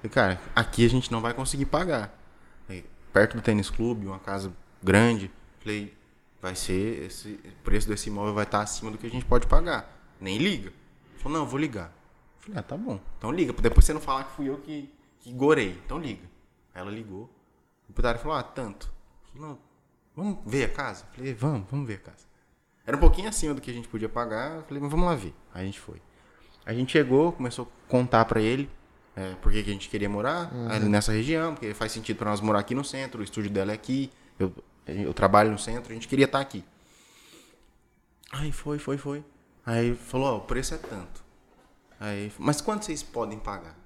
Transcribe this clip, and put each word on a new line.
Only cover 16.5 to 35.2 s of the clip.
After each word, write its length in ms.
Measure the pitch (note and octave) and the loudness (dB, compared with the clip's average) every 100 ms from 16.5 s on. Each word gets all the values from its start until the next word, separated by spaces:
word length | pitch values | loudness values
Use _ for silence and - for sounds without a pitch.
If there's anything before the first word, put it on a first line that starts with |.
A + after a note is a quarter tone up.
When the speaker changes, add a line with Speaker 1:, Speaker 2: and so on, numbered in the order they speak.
| _ _ | _ _
Speaker 1:
Aí 80 | F2+ | -14
ela 80 | F#2+ | -12
ligou. 320 | G#2+ A2 F#2+ A#2+ _ _ _ _ _ _ | -12 -12 -16 -16 _ _ _ _ _ _
O 40 | |
proprietário 280 | - B2 A2+ | -2 0 0
falou, 160 | C#3+ D3+ | -2 -4
"Ah, 60 | |
tanto." 500 | A#2 - A#2 G2 - - - _ - | -4 -8 -10 -8 -12 -12 -16 _ -20
Falei, 160 | C3 D3+ | -18 -16
"Não, 100 | C#3 _ _ _ _ _ | -16 _ _ _ _ _
vamos 240 | - G3+ F#3+ | -8 -6 -6
ver 200 | - B2+ | -4 0
a 40 | A#2 | 0
casa?" 360 | - C3+ F#2+ - - | -2 -6 -8 -18 -14
Falei, 160 | C3 | -10
"Vamos, 340 | A#2 C3 C#3 F#2+ | -4 -2 -2 -4
vamos 160 | C3+ C3 | -6 -6
ver 80 | |
a 160 | G2 - | -10 -14
casa." 180 | - _ _ _ _ _ _ - | -20 _ _ _ _ _ _ -4
Era 100 | C#3+ | 10
um 40 | |
pouquinho 280 | - - G3+ | 10 10 2
acima 240 | G#3+ D#3 | -2 -2
do 60 | C#3+ | -2
que 100 | - | -6
a 40 | |
gente 140 | A#2+ A#2 | -10 -8
podia 200 | A2+ G#2+ | -6 -4
pagar. 520 | A#2 A#2 A2 C3+ D#3+ | -4 -4 -4 -6 -8
Falei, 160 | D3+ C#3+ | -10 -8
"Mas 80 | C#3+ | -4
vamos 160 | D#3 F3+ | 2 2
lá 80 | |
ver." 200 | D#3 F#2 - - | 2 -4 -14 -18
Aí 80 | F2 | -10
a 20 | |
gente 160 | F#2+ G2 | -10 -10
foi. 200 | - D#2+ - _ _ _ - - - | -16 -20 -20 _ _ _ -20 -20 -8
A 60 | |
gente 180 | A#2 B2+ | -4 2
chegou, 400 | - C3 C3 D#3+ | 4 6 6 4
começou 320 | - B2 A#2+ A#2+ - - | 2 -6 -6 -12 -14 0
a 40 | |
contar 340 | B2+ B2+ A2+ A2+ | 2 4 4 4
pra 140 | A#2 | 4
ele, 300 | A2 C3 C#3+ - - _ _ - | 2 0 -4 -10 -20 _ _ -12
é, 180 | F#2+ F#2 | -10 0
por 80 | - | 4
que 120 | A2 | 4
que 80 | G#2 | 2
a 20 | |
gente 160 | G2 - | -6 -4
queria 200 | G#2+ G2+ | -4 -2
morar 440 | G2+ A#2 E3 E3 | -2 -2 -2 -6
Speaker 2:
Uhum. 160 | B2+ A#2 | -6 -4
Speaker 1:
ali 180 | G#2+ G#2+ | 0 4
nessa 240 | G#2 G#2 | 4 4
região, 420 | G#2+ B2 D#3+ E3 | 0 0 0 -2
porque 180 | D3+ A2 | -4 -8
faz 180 | G#2 A2 | -6 -6
sentido 240 | - G#2+ G#2+ | -6 -6 -4
pra 120 | G#2+ | -2
nós 100 | G#2 | 0
morar 180 | G#2+ G#2 | 2 2
aqui 140 | G2+ | 2
no 100 | B2 | -4
centro, 360 | C#3 C3 C3+ A#2+ | -4 -6 -8 -8
o 40 | |
estúdio 260 | G2 - G2+ | -10 -6 -4
dela 220 | G2+ F#2+ | -2 -2
é 20 | |
aqui, 360 | A2 - C3 C3+ - - _ | -4 -4 -4 -4 -10 -20 _
eu, 140 | F#2 F2 - _ - | -4 -4 -20 _ -10
eu 260 | E2+ F#2+ | -6 -4
trabalho 360 | - | 2